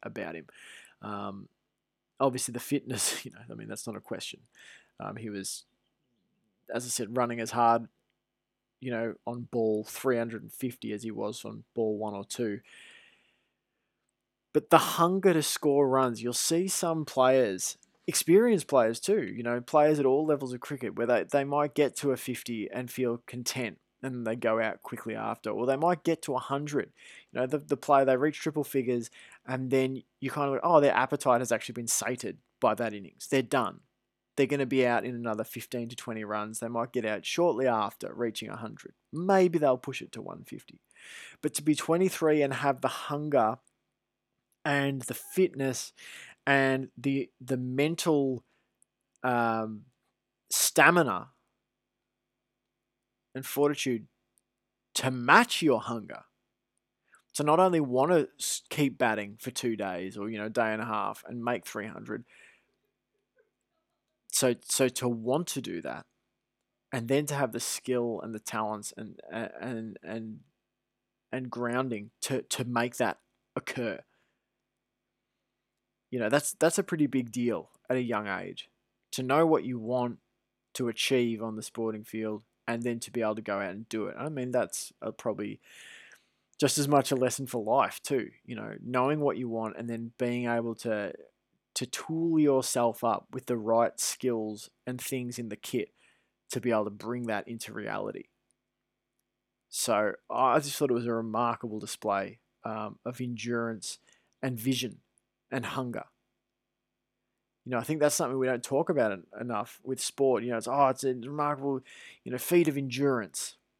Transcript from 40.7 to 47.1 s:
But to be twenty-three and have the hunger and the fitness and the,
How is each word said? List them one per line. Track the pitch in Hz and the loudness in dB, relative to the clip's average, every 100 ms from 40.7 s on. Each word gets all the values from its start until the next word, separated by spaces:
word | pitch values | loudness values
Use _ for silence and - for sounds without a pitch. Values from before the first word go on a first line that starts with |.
| - _ _ - - - - | -20 _ _ -20 -18 -20 -6
But | 151 | -4
to | - | 0
be | 147 147 | 2 2
twenty-three | - 170 185 - 156 151 | 2 4 2 2 4 4
and | 139 | 4
have | 123 143 131 | 2 0 2
the | 127 | 0
hunger | - - 147 151 139 107 120 _ _ _ _ _ _ _ _ _ _ | -4 -6 -4 2 4 4 0 _ _ _ _ _ _ _ _ _ _
and | 151 143 139 139 | 0 2 0 -2
the | - | -6
fitness | - - - 185 135 135 123 - - - - - - - | -10 -4 0 2 0 -2 -4 -8 -14 -20 -18 -20 -4 4
and | 139 135 135 131 - | 4 4 2 -2 -4
the, | 139 | -2